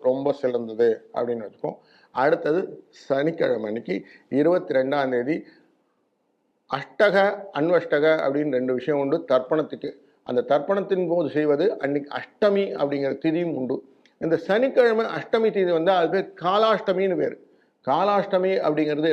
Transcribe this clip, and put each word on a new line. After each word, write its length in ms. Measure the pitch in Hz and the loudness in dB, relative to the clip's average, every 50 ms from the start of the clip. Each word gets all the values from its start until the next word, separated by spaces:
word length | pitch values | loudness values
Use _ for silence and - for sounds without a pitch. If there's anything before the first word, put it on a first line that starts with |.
ரொம்ப 300 | - 127 127 135 139 143 | 0 0 0 2 0 -2
சிறந்தது 760 | 135 - - 123 123 117 117 113 110 107 120 117 110 - - - - | -2 0 -2 -2 -2 -2 -4 -4 0 2 2 2 2 0 -4 -10 -6
அப்படின்னு 360 | 123 123 120 120 117 107 98 | -4 -4 -2 -4 -6 -8 -12
வச்சுக்கோம். 260 | - _ - 151 - - _ _ _ _ _ _ | -14 _ -8 -8 -8 -8 _ _ _ _ _ _
அடுத்தது 720 | - - 131 151 160 - - 147 156 185 202 - - - - _ | -4 0 2 2 2 0 0 0 -2 -2 -2 -4 -8 -16 -20 _
சனிக்கிழமை 760 | _ - - - 139 135 143 165 165 165 160 135 123 110 110 | _ -12 -4 -2 -2 0 0 -2 0 0 0 0 0 -2 -4
அன்னைக்கு 400 | 104 107 117 120 175 190 196 - - - - _ - | -6 -6 -6 -6 -6 -6 -6 -8 -10 -20 -20 _ -4
இருபத்தி 440 | 127 135 147 165 180 180 180 180 143 | 0 2 2 4 2 2 0 0 0
ரெண்டாம் 360 | 131 131 135 143 143 139 131 | 0 0 0 0 -2 0 0
தேதி 340 | 127 120 120 139 - - - - - _ _ _ _ _ _ _ _ _ _ _ _ _ _ _ _ _ _ _ _ _ _ - - | 0 -2 -2 -2 -4 -6 -6 -12 -20 _ _ _ _ _ _ _ _ _ _ _ _ _ _ _ _ _ _ _ _ _ _ -8 -8
அஷ்டக 680 | 139 143 - - - 214 202 185 196 196 202 - - - - - | -8 -8 -6 -2 2 2 4 4 4 2 2 0 -4 -8 -8 -4
அன்வஷ்டக 520 | 143 151 170 175 165 165 - 156 147 147 160 156 | -2 0 2 2 2 2 2 0 2 4 4 2
அப்படின்னு 360 | 156 - 139 139 147 151 151 | 2 2 0 0 0 -2 0
ரெண்டு 220 | 127 123 127 127 127 | 0 -2 0 0 -2
விஷயம் 260 | 123 - 156 147 139 | -2 -2 -2 -2 0
உண்டு 260 | 139 139 160 170 165 - | 0 0 -2 -2 0 2
தர்ப்பணத்துக்கு. 640 | 131 127 131 - 160 156 143 - - 113 - 147 - - _ _ _ _ _ | 0 0 2 0 -2 -2 -2 -2 -6 -10 -10 -10 -12 -12 _ _ _ _ _
அந்த 180 | - 123 123 | -4 -2 -2
தர்ப்பணத்தின் 640 | 113 127 139 151 - - 196 202 185 - 196 185 180 160 | 0 2 2 0 2 0 -2 -2 -2 -2 -2 -2 0 0
போது 200 | 170 175 160 131 | 0 -2 -2 -2
செய்வது 500 | 131 151 151 147 143 143 175 220 - - | -2 0 0 2 2 2 2 0 -2 -2
அன்னைக்கு 300 | - 139 143 147 143 - | -4 -2 -2 -4 -4 -6
அஷ்டமி 560 | - 127 - - _ - 214 208 202 196 196 | -10 -10 -12 -10 _ 0 2 2 2 2 0
அப்படிங்கிற 520 | 196 131 135 147 143 143 139 139 135 131 - | -2 -2 -2 -2 -2 -2 -2 -2 -2 -4 -2
திதியும் 360 | - 165 156 170 175 170 151 | -2 -2 0 0 -2 -2 -4
உண்டு. 300 | 127 131 120 135 - - - _ _ _ _ _ - | -4 -4 -4 -4 -6 -8 -12 _ _ _ _ _ -6
இந்த 180 | - 165 165 - | -4 0 0 0
சனிக்கிழமை 680 | - - 190 226 262 277 - 262 240 233 220 220 226 | 0 0 0 2 2 2 4 4 4 4 4 2 -2
அஷ்டமி 440 | 196 170 160 - - - 226 226 220 | -2 -4 -8 -6 -2 0 2 2 2
திதி 220 | 208 202 185 180 | 2 2 0 2
வந்து 200 | 175 160 160 190 | 2 2 2 2
அது 180 | 190 180 165 160 | 2 4 2 2
பேர் 240 | 175 196 196 - - - | 2 0 -2 -4 -8 -6
காலாஷ்டமின்னு 760 | 165 180 190 214 220 220 214 190 - - 185 185 196 190 175 151 | -2 0 2 4 4 4 2 2 0 -2 0 0 0 0 0 0
பேர். 220 | 143 123 - - - _ _ _ _ _ _ _ - 127 | -2 -4 -4 -8 -18 _ _ _ _ _ _ _ -4 0
காலாஷ்டமி 640 | 135 160 190 208 202 196 180 - 190 185 185 190 190 - | 0 2 2 2 2 0 0 0 0 0 0 0 0 0
அப்படிங்கிறது 500 | - 156 151 156 156 151 151 - 156 165 | 0 0 0 0 0 -2 -2 0 0 0